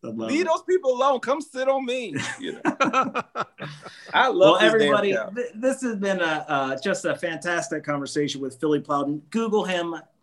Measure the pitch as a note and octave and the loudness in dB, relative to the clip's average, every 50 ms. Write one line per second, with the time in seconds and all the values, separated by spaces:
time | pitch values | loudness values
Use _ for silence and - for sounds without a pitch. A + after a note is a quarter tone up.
0 | - A#2 A2 A2+ A2+ A2+ C4 D#4 F4+ E4+ D#4+ E4 - - F#4 F#4 F4 C4+ B3+ B3 | -12 -10 -8 -8 -4 -2 0 0 2 2 0 -2 0 0 0 0 2 0 0 2
1 | C4 C#4 C#4 B3 - A#3 C4 D#4+ D4 - - B3+ C4 C4 C4+ C4+ C4+ A#3+ B3 C4 | 2 2 2 0 0 -2 -2 -2 -2 -10 -6 -4 0 0 0 0 0 -4 -4 -4
2 | B3 G#3 - C3+ - - - - - - - - - - - - C#4 - A3 B3+ | -6 -6 -6 -6 -6 -6 -8 -8 -8 -10 -10 -4 -4 -4 0 0 0 0 2 0
3 | C4 B3+ - B3+ - _ _ B3 A3 - _ - - D3 - - - - - - | 0 0 -2 -8 -8 _ _ -8 -8 -8 _ -14 -14 -14 -14 -16 -18 -20 -20 -18
4 | - - - D#3+ B3 C4 A3 F3 F#3 G3 G#3 F#3 G#3+ G#3+ A3 - D3 C#3+ - G2+ | -18 -2 2 4 4 4 6 8 8 8 8 8 6 6 6 6 6 6 4 4
5 | G2+ G2+ - - G#2+ - F#3+ A#3+ B3 - - G#3+ A#3 C4 C4 - B3+ B3 A3+ G3+ | 4 2 0 0 -2 -4 -6 -6 -8 -8 -8 -2 0 0 0 0 -2 -4 -4 -2
6 | G3 G3 F#3+ F3+ F3 E3 D#3 D3+ D3 D#3 D3+ C#3 C3+ C3 C3+ C3 - G3+ F#3 - | -2 -2 0 0 0 0 -2 -2 -2 -2 -2 0 0 -2 -4 -4 -2 -2 -2 -2
7 | - F3 C#3+ - - E3+ E3 D#3 - F3 F3 E3+ D#3+ - E3 D3+ D3+ - D3 C#3+ | -2 -4 -4 -2 -4 -6 -8 -6 -4 -2 -2 -2 -2 -4 -6 -6 -4 -4 -4 -4
8 | C#3+ C3 - D3+ D3 C#3+ - C#3 C3+ C3 B2 - - D#3 D3+ C#3+ B2+ - D3 C#3+ | -4 -4 -2 -2 -2 -2 -2 -6 -8 -8 -8 -4 0 0 0 0 0 0 -2 -2
9 | C#3+ C#3 D3 D3+ - _ - A3+ A3+ A3 G3+ G#3+ - F#3+ F#3 F3 E3+ E3+ E3+ D#3 | 0 -2 -4 -6 -8 _ -4 -2 -2 0 0 0 0 0 -2 -2 -2 -4 -6 -10
10 | - _ _ _ | -12 _ _ _